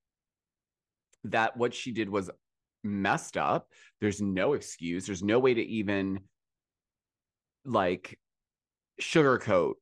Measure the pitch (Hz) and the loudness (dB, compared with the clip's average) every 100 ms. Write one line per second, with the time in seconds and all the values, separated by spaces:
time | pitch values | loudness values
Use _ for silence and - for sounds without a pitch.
0 | _ _ _ _ _ _ _ _ _ _ | _ _ _ _ _ _ _ _ _ _
1 | _ _ 107 113 110 120 120 120 - 110 | _ _ -2 0 0 0 -2 -2 -6 -4
2 | 104 101 90 - _ _ _ _ 104 101 | -2 -2 -4 -8 _ _ _ _ -6 0
3 | 98 143 - - 73 139 - _ - _ | 2 0 -2 -2 0 0 -4 _ -20 _
4 | 104 101 101 92 110 143 - - 85 87 | -2 -2 -2 0 0 0 -4 -10 -6 -6
5 | 95 92 101 117 131 117 - 110 101 101 | -6 -4 2 4 4 2 0 -4 -2 -2
6 | 95 98 - _ _ _ _ _ _ _ | -2 -4 -10 _ _ _ _ _ _ _
7 | _ _ _ _ _ _ 139 113 92 90 | _ _ _ _ _ _ -2 0 2 0
8 | - - _ _ _ _ _ _ _ - | -6 -18 _ _ _ _ _ _ _ -10
9 | - 170 143 120 - 95 76 - | 0 2 4 2 2 2 2 -2